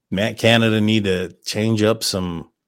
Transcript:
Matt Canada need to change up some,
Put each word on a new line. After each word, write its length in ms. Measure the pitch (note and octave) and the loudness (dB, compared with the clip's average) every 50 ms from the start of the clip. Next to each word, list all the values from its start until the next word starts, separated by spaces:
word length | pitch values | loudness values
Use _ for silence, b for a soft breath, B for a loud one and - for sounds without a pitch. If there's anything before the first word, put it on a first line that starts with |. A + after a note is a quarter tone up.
| _ _ | _ _
Matt 280 | F#2 F#2 G#2+ A#2+ A2+ - | -4 -4 -4 -4 -4 0
Canada 420 | - A2+ A#2 A#2 A2+ A2 A2 A2 | 2 4 4 4 4 2 2 2
need 240 | G#2 G#2+ A2 A2 G2 | 2 2 2 2 2
to 320 | F#2+ F#2 F2+ F#2 E2+ - _ _ | 0 -2 -2 -4 -6 -12 _ _
change 380 | - - G#2+ G#2+ A2+ A2+ G#2 | -8 -4 -2 -2 0 0 2
up 220 | G#2 A2 A2 A2 - | 2 0 0 0 -4
some, 460 | - - F#2+ F#2 F2+ E2+ D#2+ - - _ _ _ | -4 -4 -4 -4 -4 -6 -8 -10 -14 _ _ _